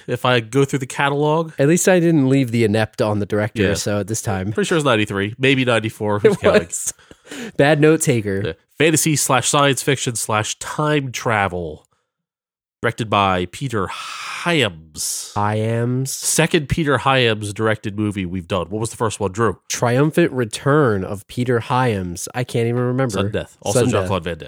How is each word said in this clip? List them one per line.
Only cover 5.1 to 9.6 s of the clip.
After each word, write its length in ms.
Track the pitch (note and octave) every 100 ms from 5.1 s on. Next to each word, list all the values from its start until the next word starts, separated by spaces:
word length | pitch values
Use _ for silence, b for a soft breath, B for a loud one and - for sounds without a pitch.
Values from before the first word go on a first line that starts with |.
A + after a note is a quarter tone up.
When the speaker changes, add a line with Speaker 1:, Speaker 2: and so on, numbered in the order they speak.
| G2+ G2+ A#2
Speaker 1:
maybe 260 | C3+ C3+
ninety-four. 560 | B2 A2+ A2 - G#2 G#2
Who's 140 | A2
Speaker 2:
<laughs> 20 | G2+
It 40 |
Speaker 1:
counting? 260 | A2+ G#2 E2+
Speaker 2:
was. 260 | - - B B B B B B -
Bad 240 | C#3+ D3+
note 200 | D3+ D#3+
taker. 420 | D#3 A#2+ G2+ G2 F2+
Speaker 1:
Yeah. 60 | D#2+ _ -
Fantasy 380 | D#3 D#3 D#3+ D3
slash 320 | - B2+ -
science 340 | D3